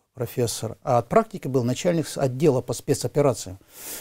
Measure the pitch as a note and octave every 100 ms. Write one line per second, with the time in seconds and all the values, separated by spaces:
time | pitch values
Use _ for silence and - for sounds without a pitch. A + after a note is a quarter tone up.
0 | _ - A2+ - A#2 - A2 - D3 A#2+
1 | - A3+ A3 F3+ C#3+ C3 A#2 - F3+ E3+
2 | - - C3 B2+ D#3+ B2+ - A#2+ - C3
3 | A#2+ D3 C#3+ A2+ F#2 F#2+ _ - - -